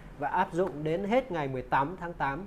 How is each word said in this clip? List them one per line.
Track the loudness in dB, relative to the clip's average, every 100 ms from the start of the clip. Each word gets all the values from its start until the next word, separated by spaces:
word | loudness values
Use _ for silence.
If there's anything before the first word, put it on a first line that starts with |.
| -14 -6
và | 0
áp | 2 2
dụng | 2 0 0
đến | -2 0
hết | 2 2 2
ngày | 0 -2
mười | -2
tám | 2 2 2 -2
tháng | -6
tám | -2 -2 -2